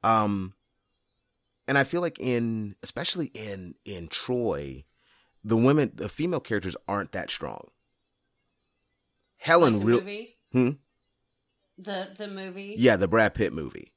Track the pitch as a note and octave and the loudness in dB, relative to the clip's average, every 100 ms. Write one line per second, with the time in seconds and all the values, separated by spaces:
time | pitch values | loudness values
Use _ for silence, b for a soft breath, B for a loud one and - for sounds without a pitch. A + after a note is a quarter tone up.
0 | A2 A2 G#2 G2+ F#2 _ _ _ _ _ | 4 2 2 -2 -6 _ _ _ _ _
1 | _ _ _ _ _ _ - C#3 C3 F3 | _ _ _ _ _ _ -2 0 2 -2
2 | E3+ - B2+ A#2+ A#2 A2+ G#2 G2 - - | -4 -4 -2 0 -2 -4 -8 -10 -10 -6
3 | E3+ F3+ D#3 - G#2+ G2 F2+ - - F#2+ | -4 -4 -6 -8 -10 -10 -12 -16 -14 -12
4 | E2 - - B2 A2+ D2 C#2+ C2 - _ | -8 -8 -2 -2 0 -2 -6 -12 -18 _
5 | _ _ _ _ G#2+ A2+ B2 D3+ C3 - | _ _ _ _ 0 4 6 6 2 -2
6 | G2 - E3 D#3 - G#2+ F2+ - - G2+ | -8 -4 -4 -4 -2 -4 -4 -8 -4 -4
7 | F#2+ F#2 D#2+ - D2 G1+ - _ _ _ | -4 -8 -8 -8 -8 -10 -16 _ _ _
8 | _ _ _ _ _ _ _ _ _ _ | _ _ _ _ _ _ _ _ _ _
9 | _ _ _ _ D3+ E3+ D3+ G#2+ G#2 A#2+ | _ _ _ _ 4 8 8 6 4 4
10 | F#3+ G#3 A#3+ _ _ B2+ B2 C#3+ _ _ | 2 -12 -14 _ _ 2 2 0 _ _
11 | _ _ _ _ _ _ _ - F#3+ G3 | _ _ _ _ _ _ _ -18 -10 -8
12 | G3 - G3+ G3 F#3+ F#3 G3 G#3+ - F#3 | -8 -12 -12 -10 -12 -12 -12 2 4 4
13 | F#3+ A2+ G#2 - G2 D#2+ C#2 G1+ G1+ | 2 4 2 2 -2 -2 -10 -12 -20